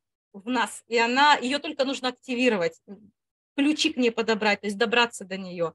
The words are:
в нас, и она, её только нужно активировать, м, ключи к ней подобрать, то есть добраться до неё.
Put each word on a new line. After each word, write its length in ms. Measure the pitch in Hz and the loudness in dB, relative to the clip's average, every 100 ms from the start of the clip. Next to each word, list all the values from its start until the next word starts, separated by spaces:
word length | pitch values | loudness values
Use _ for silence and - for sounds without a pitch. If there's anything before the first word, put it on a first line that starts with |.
| _ _ _ | _ _ _
в 160 | 196 208 | -14 -4
нас, 340 | 247 208 - - | -2 -2 -6 -4
и 100 | 233 | 0
она, 380 | 233 254 294 285 | 2 4 6 4
её 240 | 247 285 | 2 -4
только 260 | 302 - 269 | -4 -2 -2
нужно 220 | 262 254 | -2 -6
активировать, 720 | 247 - 240 254 208 165 - - | -6 -6 0 2 2 0 -6 -18
м, 240 | 196 - _ _ _ _ - | -20 -20 _ _ _ _ -2
ключи 340 | 285 302 311 | 0 2 0
к 40 | 285 | 0
ней 120 | 240 | 0
подобрать, 500 | 233 226 208 214 202 | 0 -2 0 0 0
то 60 | 202 | -2
есть 100 | 202 | -2
добраться 460 | 233 240 233 - 185 | 0 2 0 -2 -10
до 120 | 190 | -10
неё. 360 | 185 175 160 | -8 -4 -4